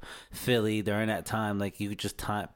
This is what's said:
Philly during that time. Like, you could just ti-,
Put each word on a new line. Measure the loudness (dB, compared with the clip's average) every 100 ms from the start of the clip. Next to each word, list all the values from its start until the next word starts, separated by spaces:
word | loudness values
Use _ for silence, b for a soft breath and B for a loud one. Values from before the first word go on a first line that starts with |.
| B B B
Philly | -4 2 4 4 2
during | 2 2 2
that | 0 0
time. | 0 0 0
Like, | -2 -2
you | -4
could | -2
just | -4 -4
ti-, | -2 -2 -4